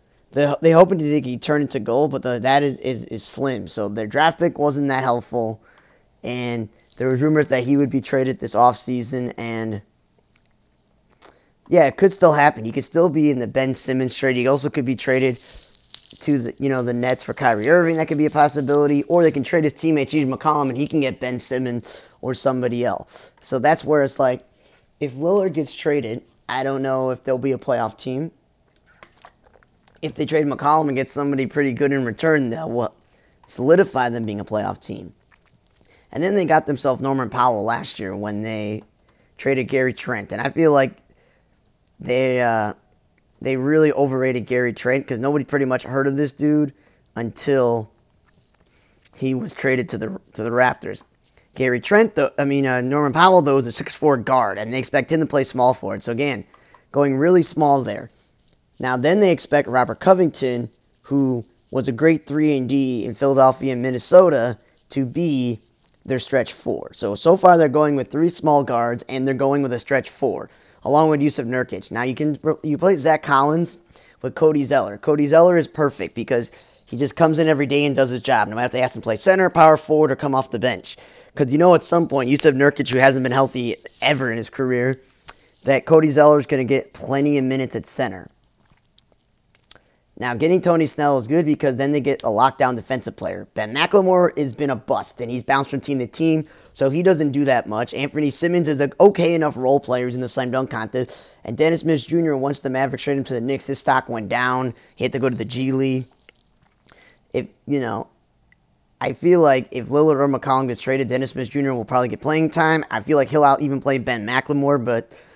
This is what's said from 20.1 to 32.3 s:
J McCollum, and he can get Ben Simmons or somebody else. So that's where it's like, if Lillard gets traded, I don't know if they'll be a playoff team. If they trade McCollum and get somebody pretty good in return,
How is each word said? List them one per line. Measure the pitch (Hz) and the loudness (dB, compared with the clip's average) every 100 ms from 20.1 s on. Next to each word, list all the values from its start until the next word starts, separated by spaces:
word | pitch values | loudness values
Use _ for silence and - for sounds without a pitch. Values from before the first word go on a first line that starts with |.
| 156 | -2
J | 135 | -2
McCollum, | 127 156 147 139 | -2 0 0 0
and | 123 | -4
he | 147 | -4
can | 160 | -2
get | 131 92 | -2 -4
Ben | 127 123 | -8 -8
Simmons | - 131 127 120 - - - _ | -6 -6 -4 -6 -10 -16 -20 _
or | 127 | -8
somebody | 123 135 127 123 120 120 | -4 -2 -2 -2 -2 -4
else. | 92 - - - _ | -6 -10 -20 -20 _
So | - 131 | -8 -2
that's | 147 160 | 0 0
where | 131 151 | 0 0
it's | 135 - | 0 0
like, | 131 123 _ _ _ _ _ - | -2 -2 _ _ _ _ _ -10
if | 147 127 | -10 -4
Lillard | 165 202 190 | -2 0 0
gets | 151 139 | -4 -6
traded, | - 160 147 117 120 - _ - | -6 -2 -2 -2 -8 -12 _ -8
I | 131 | -4
don't | 135 135 | -4 -4
know | 135 131 131 | -2 -2 -2
if | 123 | -4
they'll | - 127 | -4 -2
be | 135 | -2
a | 123 | -4
playoff | - 120 110 - | -2 -2 -2 -6
team. | 131 127 165 - _ _ _ _ _ _ - _ - _ _ _ _ _ _ _ | -8 -6 -8 -12 _ _ _ _ _ _ -20 _ -20 _ _ _ _ _ _ _
If | 156 - | -10 -6
they | 139 | -2
trade | 156 143 | 0 0
McCollum | 131 143 156 147 | -2 2 2 2
and | 131 | -2
get | 131 | -4
somebody | 139 143 135 127 | -4 -4 -2 -2
pretty | 151 139 | -2 -2
good | 117 143 | 0 0
in | 139 | 0
return, | 120 104 160 | -4 -2 0